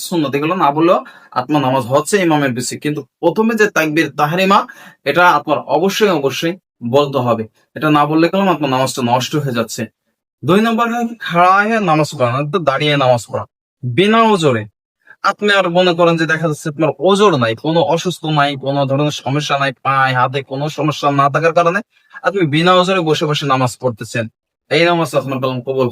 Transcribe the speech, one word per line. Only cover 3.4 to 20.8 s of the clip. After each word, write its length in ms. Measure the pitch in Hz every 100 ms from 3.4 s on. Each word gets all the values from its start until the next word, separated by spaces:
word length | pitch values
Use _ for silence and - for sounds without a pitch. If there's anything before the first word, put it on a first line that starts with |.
| 220 226
যে 60 | 202 160
তাকবীর 320 | 156 151 151 -
তাহরিমা, 420 | 147 175 190 208 254 - - _ 139
এটা 140 | 147 175 -
আপনার 220 | 156 143 - 147
অবশ্যই, 360 | 190 - 202 160
অবশ্যই 340 | 135 131 165 190 _ - 120 139
বলতে 240 | 143 135
হবে। 240 | 123 110 110 _ _ 127
এটা 120 | 151 151
না 60 | 147
বললে 200 | 156 165
কেমন 180 | 190 196 151
আপনার 160 | 143 131
নামাজটা 260 | 131 - 120
নষ্ট 220 | 127 123 156
হয়ে 140 | 131 117
যাচ্ছে। 240 | 113 - 110 _ _ _ _ -
দুই 160 | 127 196
নম্বর 260 | 226 226 233
হয় 140 | 240 233 - -
খাড়া 260 | 170 180 190
হয়ে 220 | 208 226 185
নামাজ 200 | 156 151 139
পড়া, 140 | 120 131
অর্থাৎ 240 | 147 180 143
দাঁড়িয়ে 260 | 131 151 143
নামাজ 180 | 127 120 -
পড়া 160 | 113 104 _ _ -
বিনা 380 | 127 120 202 226 226
ওজরে। 300 | 196 151 113 107 _ _ _ _ -
আপনি 260 | 196 196 208 202
আর 80 | 180 175
মনে 160 | 185 170
করেন 160 | 170 165
যে 80 | 160
দেখা 160 | 156 160
যাচ্ছে 180 | 147 165
আপনার 180 | 147 160 - 170
ওজর 240 | 196 208 147
নাই, 100 | 117 113
কোনো 160 | 151 170 147
অসুস্থ 300 | 165 175 - 160 151
নাই, 120 | 143 139 135
কোনো 140 | 139 135
ধরনের 260 | 135 151 -
সমস্যা 320 | 131 143 147 143
নাই, 100 | 139 131
পায়ে 300 | 135 135 135 127
হাতে 240 | 131 139 135
কোনো 140 | 135 151
সমস্যা 300 | 147